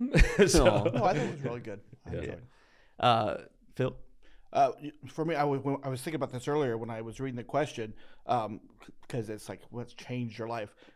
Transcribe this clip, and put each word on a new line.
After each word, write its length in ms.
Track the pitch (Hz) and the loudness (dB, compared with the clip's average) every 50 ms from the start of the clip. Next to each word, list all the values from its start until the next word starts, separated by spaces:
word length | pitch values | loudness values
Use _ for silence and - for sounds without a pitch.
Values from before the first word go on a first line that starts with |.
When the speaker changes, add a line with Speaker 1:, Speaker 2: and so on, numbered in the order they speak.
| 240 269 - | -4 2 6
Speaker 1:
<laughs> 340 | 165 - - - - 202 | 6 6 6 8 6 6
So 200 | 180 180 160 131 | 8 8 8 8
Speaker 2:
Aw. 160 | 113 104 104 - - | 8 6 6 2 2
Speaker 3:
No, 120 | 123 143 214 | 2 2 2
I 100 | 185 196 | 2 2
thought 40 | |
it 140 | 151 - 190 | 2 0 -2
was 100 | - 143 | -4 -6
really 180 | 139 135 120 123 | -6 -6 -6 -6
good. 200 | 110 110 101 98 - - - - - | -8 -10 -10 -12 -12 -18 -20 -18 -12
I 60 | - | -8
Speaker 1:
Yeah. 60 | 87 85 | -8 -6
Speaker 3:
enjoyed 140 | 78 - - | -6 -8 -10
it. 80 | - 120 - - - _ _ _ _ - - _ - | -12 -14 -20 -20 -20 _ _ _ _ -20 -18 _ 2
Speaker 2:
Uh, 380 | - 123 117 113 110 98 - - - - _ _ - - - | 4 4 4 4 4 0 -2 -4 -8 -14 _ _ -20 -16 -4
Phil? 200 | - 127 - 131 - - - - - - - - - - - - | -2 -2 -2 -2 -6 -16 -18 -20 -20 -20 -20 -20 -20 -16 -4 2
Speaker 3:
Uh, 160 | - 139 127 - - | 4 4 4 2 -4
y-, 100 | 151 147 - - - | -10 -12 -12 -12 -16
for 160 | 120 - - 156 | -12 -4 -2 -2
me, 100 | 170 160 | 0 2
I 80 | 143 147 | 2 2
wa-, 140 | 147 139 | 2 2
when 200 | 135 113 139 139 139 - | 0 0 0 -2 -2 -2
I 60 | 135 | -4
was 120 | 131 127 | -6 -4
thinking 140 | - 175 151 | -4 -4 -4
about 160 | 139 131 123 | -4 -4 -4
this 160 | - 123 - | -6 -6 -2
earlier 300 | 147 147 151 143 123 113 | 0 2 2 2 2 0
when 120 | 113 113 113 | -2 -4 -6
I 120 | 113 110 | -6 -8
was 180 | 113 113 110 - | -8 -8 -8 -6
reading 160 | 131 135 123 | -6 -6 -6
the 80 | 120 113 | -8 -8
question, 500 | - - 139 151 - - 120 113 110 101 - - - - - - | -2 0 0 0 0 -2 -8 -8 -8 -8 -12 -16 -18 -18 -14 -2
um, 360 | - 123 135 131 - 113 - - - - - - | 0 0 0 0 -2 -8 -10 -12 -18 -20 -20 -20
c-, 100 | - - - - | -20 -20 -20 -14
'cause 220 | - - 120 107 104 | -8 -6 -6 -6 -6
it's 180 | 107 104 - - | -8 -10 -10 -12
like, 120 | 98 92 - - | -12 -12 -12 -14
"What's 240 | 113 120 113 107 - | -12 -12 -12 -12 -14
changed 460 | - - - 123 123 120 113 101 113 | -18 -12 -8 -6 -6 -6 -6 -6 -8
your 80 | 110 | -6
life?" 260 | 113 117 117 104 101 - _ - - - | -6 -4 -6 -6 -8 -12 _ -20 -20 -20